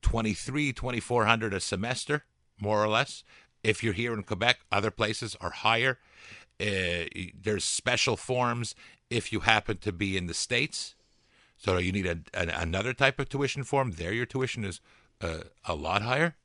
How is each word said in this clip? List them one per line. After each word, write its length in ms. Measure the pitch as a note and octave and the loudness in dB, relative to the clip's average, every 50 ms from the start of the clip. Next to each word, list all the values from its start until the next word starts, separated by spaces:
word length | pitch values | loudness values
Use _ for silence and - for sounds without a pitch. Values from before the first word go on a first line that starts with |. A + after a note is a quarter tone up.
twenty-three, 720 | - - - A#2 A2+ A2 G2+ - - - C3 D3 D3+ C#3+ B2+ | 4 4 2 4 2 0 0 -2 -4 -6 -2 -2 -2 -2 -2
twenty-four 520 | - - D#3 A#2+ A#2 - - B2 A#2+ A2 | -4 -4 -4 -4 -4 -2 0 2 4 6
hundred 280 | G#2 A#2 A2+ A2+ A2 F#2+ | 6 4 4 2 0 -2
a 80 | F#2 | -2
semester, 640 | - - - F#2 G2+ A#2 C3 - - - C#3+ D3 - _ _ _ _ _ _ _ | -2 -2 -2 -2 -2 -2 -2 -4 -2 -2 -2 -2 -2 _ _ _ _ _ _ _
more 240 | G2+ G2+ G#2+ G#2 G#2+ | -2 0 2 4 4
or 60 | G#2+ | 4
less. 340 | G#2+ A2+ C#3 - - - - _ - - - _ _ _ _ | 4 2 2 0 -4 -16 -16 _ -20 -20 -20 _ _ _ _
If 180 | A2 G#2+ - | 0 0 2
you're 120 | - A2+ G2 | 2 0 0
here 200 | F#2 A#2 A#2+ A#2 | 0 -2 -2 -2
in 100 | G#2+ G2 | -4 -4
Quebec, 360 | - A2 F2+ G#2+ A#2+ B2 - - _ | -4 -2 2 4 2 2 2 0 _
other 200 | - G2+ G2+ A2 | 0 2 2 0
places 460 | - - A2 G#2 A2 - - A2 - - | 0 0 0 0 0 -2 -4 -8 -8 -6
are 120 | - F2 | -6 -6
higher. 480 | - - - G#2+ A2+ A#2 A#2+ C3+ B2+ _ _ _ - - - - - - - _ _ _ | -6 0 2 4 4 4 4 2 0 _ _ _ -20 -20 -20 -20 -20 -20 -20 _ _ _
Uh, 460 | - G#2 G2+ F#2+ F#2 F2 F2 F2 E2+ - - | -2 -2 0 0 0 0 0 -2 -4 -6 -8
y-, 160 | - F#2 F2 - E2 | -8 -10 -10 -10 -8
there's 220 | F#2 A2 G#2 G2 - | -2 -2 -2 0 0
special 540 | - - - - B2 B2 A#2+ - - A#2 - | -2 -4 -2 0 0 0 2 2 2 0 0
forms 580 | - - B2+ B2 B2 A#2+ A#2 A#2 A#2+ A2 - - - - - _ _ _ | -2 -2 0 0 2 0 0 -2 -4 -6 -8 -12 -18 -20 -20 _ _ _
if 220 | A#2+ A#2+ - - | -2 -2 -2 0
you 100 | - G#2 | -4 0
happen 360 | - - A2 A2 - - A2 F2+ | 4 4 4 4 4 0 -6 -2
to 160 | - G#2+ F#2+ | -2 -6 -2
be 240 | E2+ G2+ G2 F#2+ F#2+ | -2 -2 0 0 -2
in 100 | F2+ F2 | -2 -4
the 60 | D#2+ | -4
States. 640 | - - - B2 A#2+ C3+ D#3 - - - - - _ _ _ _ _ _ _ _ _ _ _ _ | -4 -4 -2 0 0 0 -2 -4 -8 -10 -10 -12 _ _ _ _ _ _ _ _ _ _ _ _
So 220 | _ - - F#2 F2+ | _ 0 2 2 2
you 140 | F2+ F#2 | 2 2
need 140 | F#2 G2+ F#2 | 0 0 0
a, 140 | F2+ E2+ E2 D2+ - - | -2 -2 -4 -6 -8 -4
an, 160 | F#2+ F2+ E2 | -2 -2 -2
another 440 | E2 - E2+ D#2+ E2+ F#2+ G2+ B2 C3 | 0 -2 -2 -2 0 -2 -2 -2 0
type 260 | - C#3 C3+ C#3 - | 2 2 2 4 2
of 100 | C#3 - | -4 -4
tuition 340 | - C3+ C#3+ C3 - C#3+ C3 | -2 -2 -2 -2 -2 -4 -4
form. 280 | - - C#3 C3+ B2 | 0 2 2 2 0
There, 200 | F2+ D#2 F2 E2+ | -2 -4 -4 -4
your 140 | G#2 A#2 B2 | -2 -2 -4
tuition 400 | - - C3 C3 B2 - A#2+ G#2+ | -4 -2 -2 -2 -2 -2 -4 -6
is, 160 | G2 F2+ - _ _ _ _ _ _ _ _ | -6 -8 -10 _ _ _ _ _ _ _ _
uh, 220 | - E2+ D#2+ D#2+ D#2+ - _ _ _ | -6 -6 -6 -6 -8 -14 _ _ _
a 100 | - F2 | -6 -4
lot 260 | D2+ D2 D#2+ F#2 G2+ | -4 0 0 0 0
higher 340 | G#2 A#2 B2+ C#3 D#3+ E3+ D#3 _ | 2 2 0 2 0 0 -2 _